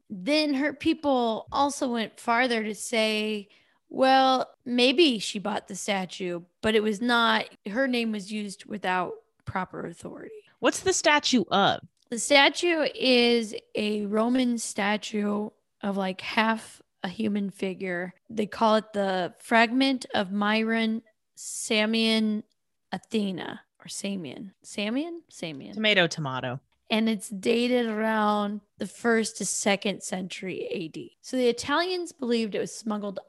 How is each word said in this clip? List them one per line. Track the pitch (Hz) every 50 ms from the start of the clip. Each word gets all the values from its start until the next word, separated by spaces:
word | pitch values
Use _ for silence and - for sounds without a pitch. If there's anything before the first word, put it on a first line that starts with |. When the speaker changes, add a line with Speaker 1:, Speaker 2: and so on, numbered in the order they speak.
| _ -
Speaker 1:
Then | 214 180 180 214 294 311 302 294 285
her | 262 285 294 269
people | 285 - 320 320 320 311 285 269 254 240 226 220 208 - -
also | - - 285 285 269 - 294 254
went | 240 233 214 - - -
farther | - - 233 233 254 254 233 220
to | 214 214 214
say, | 190 - - 247 220 220 220 214 214 214 214 214 208 202 - _ _ _ _ _ _ _ _
"Well, | - - 262 262 262 269 262 262 262 254 - - - _ _
maybe | 247 240 247 247 262 285 262 349 294 247 208
she | - - - 214
bought | 175 208 208 185 -
the | - 208
statue, | 180 - - 202 190 185 175 - - 196 180 175 170 175 - _ _
but | - 220 220
it | 220
was | 208 214 214 190
not, | 240 247 240 233 233 226 220 220 - - - _ _
her | 208 190 240 269 262
name | 247 240 233 226
was | 214 208 185 196
used | 214 214 208 202 190 - -
without | - 214 202 - 185 185 185 180 - 453 - - _ _ _ _
proper | - - 190 185 - - 165 -
authority." | 170 170 - - - - 349 - 440 440 427 - _ _ _
Speaker 2:
What's | - 269 302 -
the | - 381
statue | 370 - - 320 294 294 - - - 247 - -
of? | - 196 196 151 90 - - - _ _ _ _
Speaker 1:
The | 240 226
statue | - - 294 277 277 311 285 - - 349 339 311 285 - -
is | - - 262 254 240 240 240 240 233 226 208 - - - _ -
a | - 214 208 214 208 208
Roman | 196 208 214 220 240 247 262 254 240 240
statue | 226 - - - - 196 202 214 208 - - - 208 208 208 208 208 214 220 - _ _ _ _ _
of, | - 202 196 196
like, | 190 190 185 -
half | - - - 233 220 226 226 220 - - - - _ _ _ _
a | - 185
human | 180 - 220 214 202 208 202 196
figure. | 180 - - 190 185 180 196 185 180 175 180 180 - _ _ -
They | 220 220 214
call | 175 - - 226 220 214
it | 220 214 - -
the | 202 202 190 190 185 175 160 - -
fragment | - - 233 226 233 226 233 262 269 269 269 247 - - -
of | 220 202 180
Myron | 196 208 208 208 214 220 226 220 226 226 226 220 220 226 - _ _ _ _ _ _
Samian | - - - - - - - 233 214 214 214 226 226 226 226 220 220 220 214 214 214 - _ _ _ _ _ _ _ _ _
Athena, | - 185 - _ - 220 208 196 185 160 - - - - - _ _ _
or | - 175
Samian. | - - - 202 196 190 170 127 - - 226 190 - _ _
Samian? | - - - 202 208 233 269 311 349 339 339 - _
Samian. | - - - 165 151 135 - - 202
Speaker 2:
Tomato, | 214 214 214 208 190 175
tomato. | 165 - - 156 135 131 127 123 127 123 139 - _ _ _ _ -
Speaker 1:
And | 226 214 226
it's | 220 226 190 - -
dated | 220 190 190 240 233 233 240 240 247 247 240
around | 226 214 214 220 220 220 214 208 208 208 208 208 202 208 208 - _ _ -
the | 208
first | 190 - - - 233 226 226 220 214 -
to | - 208
second | - - - - 214 196 190 - 214 185 -
century | - - - 185 190 175 - - - 190 160 - - -
A | - 214 160 156
D. | - 160 - - - _
So | - - -
the | 254 247 240
Italians | 233 240 - - 285 311 349 370 370 359 349 330
believed | - - 262 233 240 233 226 208 190
it | 202
was | 202 180 -
smuggled | - - 226 208 208 202 202 190 - -